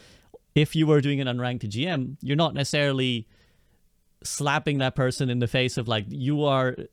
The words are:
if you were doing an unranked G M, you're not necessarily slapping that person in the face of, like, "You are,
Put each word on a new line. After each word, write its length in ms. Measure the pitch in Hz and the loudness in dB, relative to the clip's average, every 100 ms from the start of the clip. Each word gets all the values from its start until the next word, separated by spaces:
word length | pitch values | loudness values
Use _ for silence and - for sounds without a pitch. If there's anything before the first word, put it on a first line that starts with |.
| - - _ - _ | -20 -20 _ -20 _
if 220 | 147 151 160 | 2 2 4
you 100 | 156 | 4
were 160 | 147 | 4
doing 180 | 139 139 | 4 -2
an 80 | 131 | -2
unranked 400 | 123 123 123 107 | -4 -4 -4 -6
G 200 | 110 175 | -4 -2
M, 280 | 151 131 139 | -2 -4 -8
you're 160 | 131 147 | -2 0
not 160 | 160 | 2
necessarily 760 | 143 135 151 143 135 131 120 - _ _ _ _ _ _ _ _ _ | 0 -2 0 2 2 0 -2 -8 _ _ _ _ _ _ _ _ _
slapping 540 | - - 143 151 165 139 | -10 -4 0 0 0 0
that 160 | 131 | 0
person 380 | - 127 - 131 | 2 0 0 -2
in 80 | 120 | 0
the 80 | 117 | 0
face 300 | 131 127 - | 0 0 -2
of, 80 | 120 | -2
like, 180 | 110 107 | -2 -4
"You 360 | 139 131 147 143 | -4 -2 0 2
are, 300 | 135 127 - - | 2 0 -2 -12